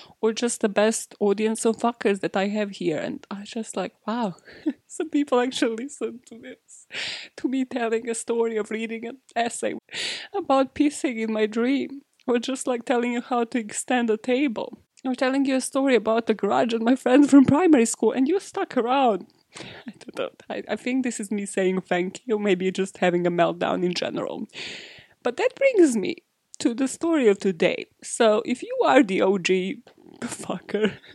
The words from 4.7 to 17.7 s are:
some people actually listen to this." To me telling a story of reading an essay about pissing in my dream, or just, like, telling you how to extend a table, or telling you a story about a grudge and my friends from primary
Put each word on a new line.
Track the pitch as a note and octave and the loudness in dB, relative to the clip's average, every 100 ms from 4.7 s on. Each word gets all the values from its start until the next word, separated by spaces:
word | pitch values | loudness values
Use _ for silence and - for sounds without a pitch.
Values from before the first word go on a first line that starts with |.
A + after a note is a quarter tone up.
| - - | -8 -10
some | - D#4+ | -10 -4
people | D4 D4 B3 | -2 0 0
actually | B3+ - B3 A3 | 0 0 -2 -2
listen | C#4 - A3+ A#3 - | -10 -8 -10 -10 -18
to | A#3 | -20
this." | B3+ - _ - - - - - - - | -18 -20 _ -20 -16 -10 -10 -10 -14 -8
To | C#4 | -4
me | C4 | -2
telling | B3+ C4 A3+ A3+ A#3 | -2 -2 -2 -2 -4
a | |
story | A3+ - A#3 A#3 A3 | -6 -4 -2 0 -2
of | G#3 | -4
reading | A3 A3+ A3+ A#3 | -6 -6 -8 -10
an | C4 _ A#3+ | -14 _ -4
essay | A#3 - G#3+ - _ - - - - G4 | -4 -4 -6 -6 _ -8 -8 -8 -8 -4
about | E4 C4+ C4+ | 2 2 2
pissing | - D4 - D4+ A3+ | 2 0 0 -6 -4
in | A3 | -2
my | A3 G#3+ | -2 -2
dream, | A3+ A#3+ C#4 - C#4 - _ - | 0 0 0 -2 -10 -20 _ -2
or | A#3+ | -2
just, | A#3 C4 - | -2 -4 -4
like, | A#3+ | -4
telling | - A#3+ A#3+ | 0 0 0
you | A#3+ | -2
how | - A#3+ | -2 -2
to | A#3 B3+ | -2 -4
extend | G#3 - - B3+ A#3 | -6 -6 -2 0 2
a | A3 | 0
table, | - B3+ D4 G#3 - - _ _ | 0 0 0 -2 -8 -12 _ _
or | C4 | -6
telling | B3 C4 C4+ | 0 0 2
you | C4+ C4 | 2 0
a | |
story | - C4+ C4+ | 0 0 4
about | A#3 G#3 A3+ A3+ | 4 2 0 0
a | |
grudge | G#3+ G3 B3 B3 | 0 2 2 2
and | A3+ | 2
my | A3+ C4 | 2 2
friends | A#3+ C4 C#4+ | 6 6 10
from | C#4 | 8
primary | B3+ C#4 F4+ | 8 6 6